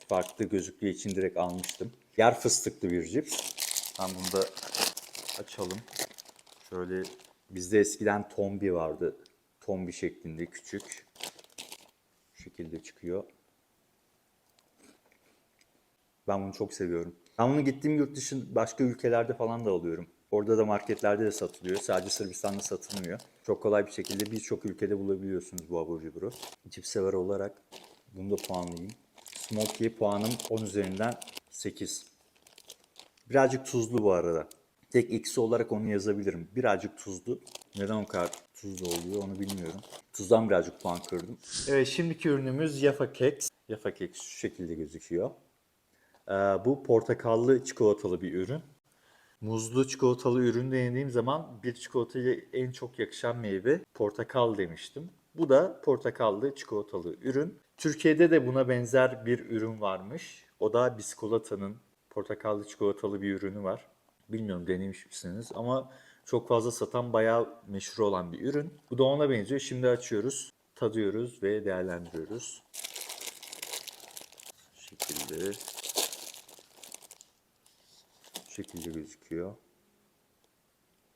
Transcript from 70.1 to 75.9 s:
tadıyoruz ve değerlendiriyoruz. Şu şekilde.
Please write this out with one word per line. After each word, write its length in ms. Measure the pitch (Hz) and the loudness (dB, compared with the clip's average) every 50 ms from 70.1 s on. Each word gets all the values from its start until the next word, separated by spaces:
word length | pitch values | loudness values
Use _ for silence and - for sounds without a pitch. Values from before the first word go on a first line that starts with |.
| 120 104 101 135 135 - - - - _ _ _ _ | -2 -2 0 -2 -4 -6 -10 -14 -18 _ _ _ _
tadıyoruz 680 | - 123 110 107 113 107 98 98 110 120 120 - - | -2 -2 0 2 2 0 0 0 -2 -4 -6 -6 -2
ve 220 | 98 98 104 107 95 | -2 0 0 0 0
değerlendiriyoruz. 960 | 98 92 92 92 92 87 87 87 85 85 82 80 - 104 123 127 - - - _ _ - - - - - - - - - - - - - - - - - - - - - - - - - - - - - - - - - - - - - _ - _ _ | 0 0 0 -2 -2 -4 -6 -8 -8 -8 -8 -8 -8 -8 -10 -10 -12 -14 -16 _ _ -14 -12 -12 -12 -12 -12 -12 -12 -12 -12 -12 -12 -14 -14 -16 -16 -14 -14 -10 -10 -10 -10 -10 -14 -16 -18 -20 -20 -20 -20 -20 -20 -20 -20 -20 -20 -20 _ -20 _ _
Şu 80 | - | -20
şekilde. 720 | - - - - - - - 80 - - 78 80 90 98 101 101 - - - - - - | -20 -20 -12 -10 -8 -6 -6 -6 -6 -6 -6 -6 -6 -6 -6 -8 -10 -14 -14 -12 -12 -6